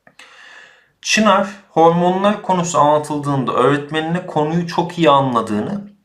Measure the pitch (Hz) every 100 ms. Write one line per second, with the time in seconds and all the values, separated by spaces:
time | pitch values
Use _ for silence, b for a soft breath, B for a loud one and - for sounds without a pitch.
0 | _ B B B B B B B B B
1 | - - 214 196 202 - _ - 165 170
2 | 175 185 202 208 - 180 170 143 147 151
3 | 143 147 143 139 120 - 131 143 143 156
4 | 160 175 - 156 151 170 170 - 170 -
5 | 156 139 135 117 107 104 117 - - _